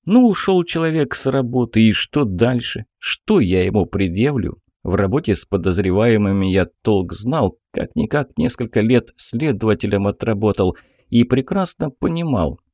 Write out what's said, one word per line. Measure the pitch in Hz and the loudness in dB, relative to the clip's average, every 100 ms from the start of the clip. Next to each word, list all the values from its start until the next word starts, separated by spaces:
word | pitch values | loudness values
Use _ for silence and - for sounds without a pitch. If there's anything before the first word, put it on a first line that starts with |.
| - | 2
Ну, | 233 240 | 4 4
ушел | 180 - 185 | 2 0 0
человек | 175 165 165 160 143 | 0 -2 0 0 -2
с | - 135 | -2 -2
работы, | 135 120 127 117 113 | -2 0 -2 0 4
и | 113 | 4
что | 101 - 151 | 2 -2 -2
дальше? | 123 90 117 123 - - - _ | -2 0 0 0 -4 -10 -12 _
Что | - - - 202 | -8 -6 0 2
я | 95 92 92 | 4 2 2
ему | 104 85 | 0 -2
предъявлю? | 95 95 90 135 135 80 - _ _ | -2 -2 0 0 0 -6 -8 _ _
В | - 95 | -4 0
работе | 98 131 165 98 | 0 0 0 -2
с | - | -2
подозреваемыми | 98 87 90 92 95 117 110 101 98 95 | -2 0 0 0 2 2 2 2 0 0
я | 95 87 _ | 0 0 _
толк | - 101 90 | 0 0 0
знал, | 87 113 156 104 - _ | -6 -4 0 0 -2 _
как-никак | - - - 220 147 139 - | -8 -6 -4 -2 -2 -4 -4
несколько | - - 117 117 | -4 -4 -4 0
лет | 110 131 - - | 2 2 0 -10
следователем | - 117 127 117 110 104 104 101 101 | -6 -4 -2 -2 0 0 0 -2 -2
отработал | 101 117 104 107 98 92 - _ _ - | -4 -4 -2 0 0 0 -2 _ _ -2
и | 120 | 2
прекрасно | 120 135 135 196 180 - 156 | 2 0 0 -4 -4 -4 -8
понимал, | - - 165 165 117 76 - _ | -4 -4 -4 -2 -2 -2 -4 _